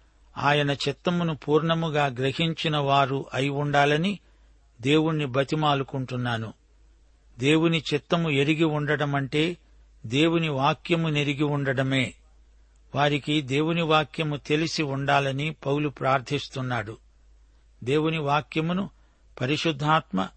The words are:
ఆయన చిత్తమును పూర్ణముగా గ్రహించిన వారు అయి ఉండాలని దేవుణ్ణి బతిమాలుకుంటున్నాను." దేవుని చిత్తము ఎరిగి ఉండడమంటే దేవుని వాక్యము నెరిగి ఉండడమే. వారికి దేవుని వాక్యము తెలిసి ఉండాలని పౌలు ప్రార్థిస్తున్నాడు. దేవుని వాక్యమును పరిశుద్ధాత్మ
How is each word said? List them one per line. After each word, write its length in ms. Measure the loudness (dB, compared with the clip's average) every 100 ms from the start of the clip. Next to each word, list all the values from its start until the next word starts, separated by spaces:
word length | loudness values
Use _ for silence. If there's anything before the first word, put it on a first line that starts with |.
| _ _ _ -2
ఆయన 320 | 2 2 2
చిత్తమును 680 | -2 -4 -2 -2 0 -2 -4
పూర్ణముగా 680 | 2 2 2 0 0 0 0
గ్రహించిన 720 | 0 -2 0 -2 -2 -2 0
వారు 500 | 2 4 2 0 -4
అయి 140 | -4 -2
ఉండాలని 720 | -2 0 4 4 4 0 -4 _ _ _ _ _ -6
దేవుణ్ణి 460 | 2 4 4 0 -2
బతిమాలుకుంటున్నాను." 1300 | -2 0 0 2 2 -2 -6 -6 -4 -4 -4 -6 -12 _ _ _ _ _ _ _ -2
దేవుని 440 | 2 4 4 0 -2
చిత్తము 360 | -4 0 0 2
ఎరిగి 340 | 2 2 2
ఉండడమంటే 920 | 0 0 -2 -2 0 -2 -2 0 -2 -4 _ -20 _ _ -4
దేవుని 420 | 2 2 2 0
వాక్యము 600 | 0 0 0 0 0 0
నెరిగి 340 | 0 0 0
ఉండడమే. 720 | 0 0 0 0 0 0 -2 -6 _ _ _ _ _ _ _
వారికి 480 | 0 2 2 0 -2
దేవుని 400 | 0 0 0 0
వాక్యము 540 | 2 2 0 -4 -4 -4
తెలిసి 460 | -2 -2 0 -2
ఉండాలని 720 | -4 -2 0 2 2 -2 -6 -6 -4
పౌలు 220 | -2 -2
ప్రార్థిస్తున్నాడు. 1080 | -2 0 0 0 -6 -6 -8 -6 -6 -6 -12 _ _ _ _ _ _ _ _
దేవుని 340 | -2 0 0 -2
వాక్యమును 720 | 0 0 0 -2 -2 -2 -6 -12 _ _ _ -6
పరిశుద్ధాత్మ 880 | -2 0 0 0 2 2 0 -4 -4